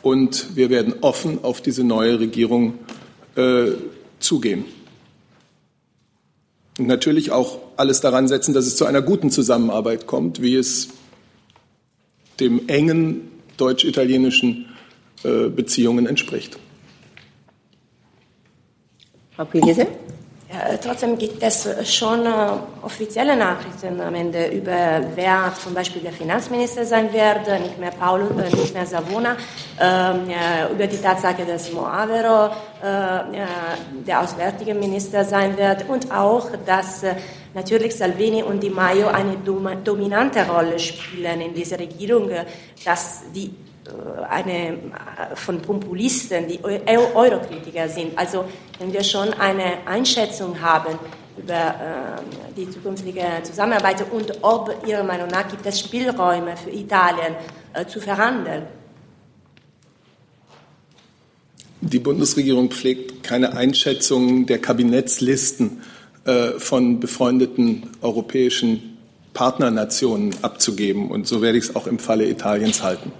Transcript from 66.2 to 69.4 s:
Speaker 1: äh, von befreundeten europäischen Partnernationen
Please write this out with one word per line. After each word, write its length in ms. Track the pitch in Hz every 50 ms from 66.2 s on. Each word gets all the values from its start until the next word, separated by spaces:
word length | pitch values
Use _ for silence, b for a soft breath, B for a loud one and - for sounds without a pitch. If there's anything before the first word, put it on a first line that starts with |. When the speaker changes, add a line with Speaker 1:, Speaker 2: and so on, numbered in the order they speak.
| _
Speaker 1:
äh, 280 | 131 123 123 120 117 -
von 420 | - - - 143 127 127 120 120 117
befreundeten 920 | 120 123 - - 127 120 127 127 127 120 - - 120 117 110 107 - - - -
europäischen 960 | - 117 101 117 107 - - 135 127 123 - - 127 117 113 110 - - - - - - _ _ _ - _
Partnernationen 960 | -